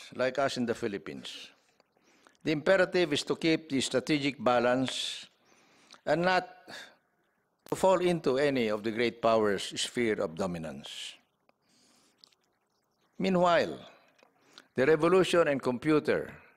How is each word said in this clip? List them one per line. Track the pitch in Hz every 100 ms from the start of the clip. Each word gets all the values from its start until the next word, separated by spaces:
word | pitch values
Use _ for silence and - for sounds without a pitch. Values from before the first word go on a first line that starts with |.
| -
like | 113 131 127
us | 139 127
in | 117
the |
Philippines, | 110 117 98 - 67 - - - _ _ _ _ _ _ _ _ _
the | 151
imperative | 156 160 190 180 180 170
is | 143
to | - 143
keep | 165 160 160
the | 135
strategic | - 127 117 151 139 127
balance | 123 123 120 127 127 - - - - _ _ _ _ _ _ -
and | - 156
not | 180 185 175 - - - - _ _ _ _ _ _ _ -
to | 131
fall | 190 180
into | 180 170 151 131
any | 147 135 110
of | 107
the | 110
great | 110 120 -
powers' | 113 113 104 95 - -
sphere | - - 117 104
of | 98
dominance. | 80 95 87 80 69 - - - - _ _ _ _ _ _ _ _ _ _ _ _ _ _ _ _ _ _ _ -
Meanwhile, | 190 180 175 165 101 - - - _ _ _ _ _ - -
the | -
revolution | 135 156 165 190 170 175 156
in | 135
computer | 131 123 151 151 - 90 - - -